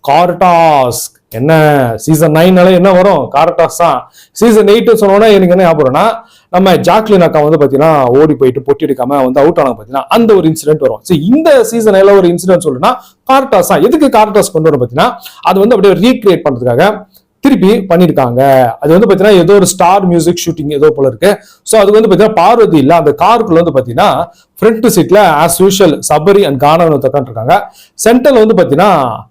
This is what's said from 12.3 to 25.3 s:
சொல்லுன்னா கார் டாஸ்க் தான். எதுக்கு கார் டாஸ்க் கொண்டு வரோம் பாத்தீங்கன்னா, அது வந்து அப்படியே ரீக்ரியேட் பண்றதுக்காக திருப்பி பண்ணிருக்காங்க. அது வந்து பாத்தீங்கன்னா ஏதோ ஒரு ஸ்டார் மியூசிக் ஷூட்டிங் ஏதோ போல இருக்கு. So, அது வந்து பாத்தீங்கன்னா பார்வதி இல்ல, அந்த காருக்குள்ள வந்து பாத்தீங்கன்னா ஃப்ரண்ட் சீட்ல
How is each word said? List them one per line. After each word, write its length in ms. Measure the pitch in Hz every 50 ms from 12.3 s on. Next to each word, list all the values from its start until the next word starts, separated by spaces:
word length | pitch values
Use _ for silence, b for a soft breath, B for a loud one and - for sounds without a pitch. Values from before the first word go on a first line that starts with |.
| 170 175 180 185 185 175 -
சொல்லுன்னா 260 | 156 131 127 160 220 254 B B B B B _
கார் 240 | - 262 277 262 -
டாஸ்க் 240 | 226 190 175 -
தான். 100 | 196 143
எதுக்கு 260 | 160 240 254 311 302 262
கார் 220 | - 214 214 208
டாஸ்க் 260 | 196 208 - - -
கொண்டு 140 | 160 156 160
வரோம் 120 | 147 135
பாத்தீங்கன்னா, 280 | 123 120 120 143 190 247 - B B B B B
அது 140 | B 175 185 190
வந்து 160 | 196 226 254
அப்படியே 200 | 202 190 202 180 156
ரீக்ரியேட் 460 | 190 247 262 254 - 208 175 156 -
பண்றதுக்காக 400 | 151 135 117 120 123 120 127 175 202 214 202 - _ b b b _ _ _ -
திருப்பி 280 | 277 269 190 180 190 220 240 190
பண்ணிருக்காங்க. 540 | 190 175 170 180 160 143 147 135 120 120 123 135 139 135 131 127 117 113 -
அது 100 | - 147
வந்து 160 | 160 185 233 -
பாத்தீங்கன்னா 320 | 196 185 190 214 208 180
ஏதோ 120 | 170 170 202
ஒரு 120 | 202 190
ஸ்டார் 400 | 185 - - 180 175 185 202 190
மியூசிக் 360 | 180 170 170 156 170 170 - -
ஷூட்டிங் 280 | 170 160 - 151 147 151 139
ஏதோ 120 | 147 156
போல 180 | 151 139 135 131
இருக்கு. 220 | 113 110 170 196 202 b b b b b
So, 120 | b - - 220
அது 100 | 202 196
வந்து 160 | 208 220 220 208
பாத்தீங்கன்னா 300 | 185 165 208 208 214 170
பார்வதி 360 | 170 196 240 240 220 180 165 151
இல்ல, 160 | 131 139 165
அந்த 180 | 170 151 147 143 -
காருக்குள்ள 420 | 170 165 151 147 220 - 160 160
வந்து 140 | 175 165 139
பாத்தீங்கன்னா 340 | 135 123 123 117 139 190 196 143 135 170 - b b b b _ -
ஃப்ரண்ட் 280 | - 220 226 220 220
சீட்ல 340 | 226 - 185 151 - 180 208 208 175